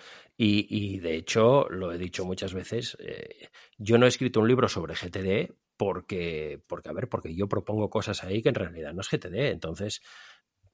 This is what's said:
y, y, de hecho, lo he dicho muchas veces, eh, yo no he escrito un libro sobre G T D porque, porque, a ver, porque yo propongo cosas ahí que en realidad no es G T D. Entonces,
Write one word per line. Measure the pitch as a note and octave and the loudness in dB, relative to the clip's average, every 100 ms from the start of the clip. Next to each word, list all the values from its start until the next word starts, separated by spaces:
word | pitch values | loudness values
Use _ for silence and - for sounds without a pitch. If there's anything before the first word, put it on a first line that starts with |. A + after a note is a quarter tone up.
| - - - _ | -8 -20 -20 _
y, | G#2+ G#2 G2+ | 4 4 2
y, | G#2 G2+ G2 | -2 -2 -4
de | E2+ D#2+ | -4 -4
hecho, | - A2+ A2+ C#3 - | 0 6 8 6 4
lo | F#2 F#2 | -2 -6
he | E2+ | -4
dicho | F2+ - | -6 -6
muchas | F#2 F#2 G2 | -6 -4 -4
veces, | F#2 F2+ A2+ B2 - | -6 -6 -6 -6 -10
eh, | - - - - - - - _ | -12 -12 -12 -16 -20 -20 -20 _
yo | G#2 A#2 | 4 8
no | B2 | 8
he | |
escrito | - B2+ A2 | 6 2 4
un | A2 | 6
libro | B2+ G#2 | 6 4
sobre | - D#2+ | 0 -6
G | E2+ F#2 | -6 -6
T | G2 | -4
D | F#2+ G2+ - - _ _ | 0 0 0 -8 _ _
porque, | G2+ F2+ - F#2+ E2+ D#2 D2+ C#2+ _ | -2 -2 -6 -4 -4 -4 -6 -10 _
porque, | D#2 - | -12 -8
a | |
ver, | D#2+ B2 | -6 -4
porque | - - | -6 -6
yo | E2 G2 | -4 -2
propongo | G#2 - G#2+ G#2 | -2 -2 -2 0
cosas | A2 G2+ G2+ | -2 -4 -6
ahí | F#2 G2+ | -4 0
que | B2+ | 0
en | |
realidad | B2+ F2 E2+ D2 | 0 -4 -6 -10
no | F#2 | -8
es | - | -4
G | - | -4
T | - | -4
D. | F2+ C#3 | -2 -2
Entonces, | F2 D#2+ E2+ G2+ - - - - - _ _ _ | -2 -6 -6 -6 -8 -14 -20 -20 -20 _ _ _